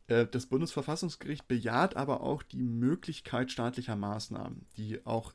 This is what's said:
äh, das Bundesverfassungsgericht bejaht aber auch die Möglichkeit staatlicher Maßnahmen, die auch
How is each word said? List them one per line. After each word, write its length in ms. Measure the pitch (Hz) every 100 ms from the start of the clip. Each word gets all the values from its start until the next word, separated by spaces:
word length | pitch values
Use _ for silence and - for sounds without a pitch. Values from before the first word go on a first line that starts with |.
| -
äh, 180 | 117 117
das 200 | 127 -
Bundesverfassungsgericht 1000 | 135 165 147 143 160 175 - 139 151 -
bejaht 480 | 123 110 120 185 -
aber 240 | 139 127
auch 220 | - 147
die 200 | - 127
Möglichkeit 880 | 123 117 123 180 - 156 - 123 127
staatlicher 460 | - 120 123 127 104
Maßnahmen, 720 | 101 107 - 107 - - - -
die 280 | 107 107 117
auch 280 | 113 -